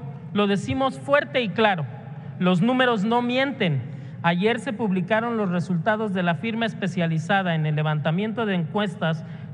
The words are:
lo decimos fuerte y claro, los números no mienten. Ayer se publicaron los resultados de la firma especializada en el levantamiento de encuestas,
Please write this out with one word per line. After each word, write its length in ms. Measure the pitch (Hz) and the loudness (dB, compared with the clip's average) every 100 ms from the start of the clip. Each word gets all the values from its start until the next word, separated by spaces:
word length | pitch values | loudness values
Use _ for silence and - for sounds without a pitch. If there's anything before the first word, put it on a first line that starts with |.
| - - - | -12 -12 -4
lo 120 | 202 202 | 2 2
decimos 520 | 202 - 262 262 269 | 2 0 0 0 -2
fuerte 420 | - 285 294 277 | 2 2 4 0
y 80 | 220 | 0
claro, 380 | 226 220 180 127 - - - - - | 4 4 4 -2 -8 -12 -14 -10 0
los 220 | 180 180 | 2 4
números 440 | 233 254 247 233 | 4 4 4 2
no 180 | 220 240 | 2 2
mienten. 580 | 240 254 277 - 185 135 - - - - | 2 0 0 0 0 0 -2 -10 -12 -2
Ayer 360 | 170 175 214 240 | 0 2 2 0
se 160 | 277 | -2
publicaron 640 | 214 226 - 175 220 233 226 | -2 0 0 0 0 0 0
los 100 | 196 | 0
resultados 640 | 175 151 170 220 214 220 | 0 0 0 0 0 0
de 100 | 185 | 0
la 120 | 175 | 0
firma 320 | 165 226 220 226 | 0 -2 -2 -2
especializada 880 | - 185 185 165 160 165 196 180 | -2 -4 0 0 0 2 2 2
en 100 | 160 | 0
el 120 | 151 151 | 0 0
levantamiento 680 | 156 151 156 170 220 214 | 0 0 0 0 -2 -2
de 120 | 214 185 | 0 0
encuestas, 680 | 151 202 208 - 160 160 - - - | -2 -2 -2 -2 -2 -2 -6 -12 -10